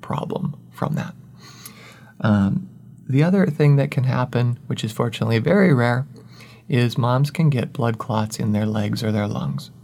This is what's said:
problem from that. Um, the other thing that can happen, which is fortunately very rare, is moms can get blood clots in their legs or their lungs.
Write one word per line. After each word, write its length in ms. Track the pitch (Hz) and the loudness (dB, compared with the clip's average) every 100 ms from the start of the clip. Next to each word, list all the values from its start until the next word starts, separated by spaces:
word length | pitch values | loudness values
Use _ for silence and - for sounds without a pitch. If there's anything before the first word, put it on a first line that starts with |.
problem 560 | - - - - - - - | -6 -8 -6 -6 -6 -8 -16
from 240 | - - | -8 -4
that. 200 | - - - - - - - - - - - - - | -4 -6 -12 -20 -20 -20 -20 -20 -20 -20 -20 -20 -4
Um, 460 | 110 104 98 - - - - - - | 2 2 2 0 -6 -18 -20 -20 -2
the 160 | 135 | 2
other 240 | 160 196 185 | 2 4 0
thing 300 | 147 147 143 | 2 4 4
that 160 | 135 | 2
can 120 | - | 0
happen, 540 | 127 127 127 120 120 120 - | -2 0 0 0 0 -2 -6
which 160 | - | -6
is 100 | 113 | -6
fortunately 460 | - 120 113 113 113 | -2 -2 0 0 0
very 340 | 113 190 196 | 2 4 4
rare, 340 | 127 120 120 135 - - - - - - | 4 4 0 -4 -12 -20 -20 -20 -20 -2
is 300 | 123 120 110 | 2 2 2
moms 320 | 120 123 143 | 0 2 0
can 180 | - 160 | 2 2
get 240 | 135 - | 2 -2
blood 240 | - 117 113 | -2 -2 -2
clots 440 | - 110 107 - | -4 -2 -2 -4
in 120 | 117 | -2
their 140 | 104 107 | 0 0
legs 380 | 107 104 107 | -2 -2 -2
or 80 | 110 | -2
their 160 | 107 104 | -2 -2
lungs. 420 | 110 - - - - | -4 -6 -6 -10 -20